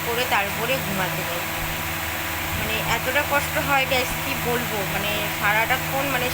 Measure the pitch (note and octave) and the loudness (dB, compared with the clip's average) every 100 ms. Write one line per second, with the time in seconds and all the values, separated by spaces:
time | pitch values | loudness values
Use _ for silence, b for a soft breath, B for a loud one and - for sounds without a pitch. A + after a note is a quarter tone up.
0 | B3 A#3+ B3 A3 G3+ F#3+ A#3 C4 G3+ G3 | 0 0 2 2 2 -2 0 0 0 -2
1 | F3+ D#3+ E3+ F3 - - - - - - | -2 -2 -4 -4 -4 -4 -4 -4 -4 -4
2 | - - - - - - G#3 A3 E3 A#3 | -4 -4 -4 -4 -4 -2 0 0 0 0
3 | B3+ C#4 D4 C#4+ C#4 D4+ C#4 C#4 C4 C4 | 2 0 2 2 2 0 2 2 4 2
4 | C4 - C4 B3 A#3+ A#3+ A3+ G#3+ F#3 G3 | 2 -2 -2 -2 0 0 0 -2 -2 0
5 | G3+ G#3 G#3 - G#3 G#3+ A3+ C4 - C4+ | 0 0 -2 0 2 4 4 2 2 0
6 | C#4+ B3+ B3 | 2 2 0